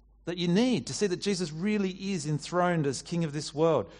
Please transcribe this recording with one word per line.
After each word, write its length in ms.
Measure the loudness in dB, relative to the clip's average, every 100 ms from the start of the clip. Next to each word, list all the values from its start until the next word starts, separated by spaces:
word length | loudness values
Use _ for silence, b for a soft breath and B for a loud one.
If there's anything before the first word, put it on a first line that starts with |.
| _ _ -8
that 120 | -2
you 100 | 2
need 400 | 4 4 2 -2
to 60 |
see 140 | -2 -2
that 140 | 0
Jesus 300 | -2 -2 -4
really 380 | -4 -2 0 0
is 360 | -4 -4 -4 -2
enthroned 600 | -4 -2 0 2 2 0
as 160 | -2
king 220 | -4 -2 -2
of 80 |
this 200 | -4 -6
world. 380 | 2 4 4 0 B